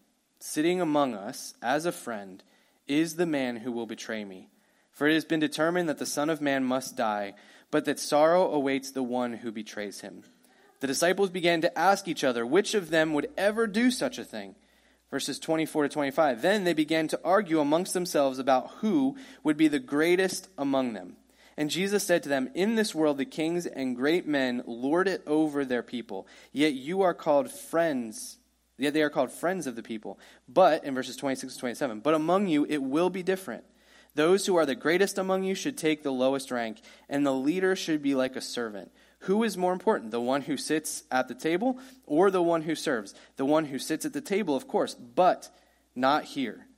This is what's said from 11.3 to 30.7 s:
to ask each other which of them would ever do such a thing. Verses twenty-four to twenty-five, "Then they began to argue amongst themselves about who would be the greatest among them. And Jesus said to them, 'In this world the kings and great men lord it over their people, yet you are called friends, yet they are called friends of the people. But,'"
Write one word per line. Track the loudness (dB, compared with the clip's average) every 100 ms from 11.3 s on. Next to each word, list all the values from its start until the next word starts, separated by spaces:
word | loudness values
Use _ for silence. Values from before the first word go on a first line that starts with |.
| 2 2 2
to | 2 2
ask | 2 2 0
each | -2
other | 0 0 2
which | 2 2
of | 0 0
them | 2 2
would | 0 -2 0
ever | 0 2 0
do | 2 2
such | 2 -2 -6
a |
thing. | -10 -12 -12 -16 _ _ _ _ _
Verses | -6 -6 -6
twenty-four | -2 -2 0 0
to | 0
twenty-five, | 0 0 2 2 2
"Then | 2 2
they | 2
began | 0 2 0 0
to | -2
argue | 2 2 2 2
amongst | 4 2 0
themselves | -2 0 2 2 2
about | 2 2 2 -4
who | 0 4 2 0 -10 -4
would | -2 4
be | 4
the | 2
greatest | 0 0 4 4 2 -2 -10 -6
among | -2 0 0
them. | -4 -12 -18 _ _ -14 -6
And | -4
Jesus | -2 0 0 2
said | 0
to | 2
them, | -2 0 0
'In | 0 2
this | 0 2
world | 2 2
the | -2
kings | -2 -2 -2 -4
and | -4 -4
great | -2 0 0 0
men | 0 0 -2 -6
lord | -6 0 2 2
it | -2 0
over | 2 2 0 -2
their | -2
people, | -4 -8 -8 -10 -12 -18 -8
yet | 0 2 0
you | -2 0
are | 2
called | 2 2 2 2
friends, | -6 -4 0 2 0 -4 -8 -14 -18 _ _ _ -6
yet | -2
they | 2
are | 2
called | 0 -2
friends | -2 -2 -2 -4
of | -8
the |
people. | -8 -10 -10 -16 -20 -20 -2
But,'" | 4 6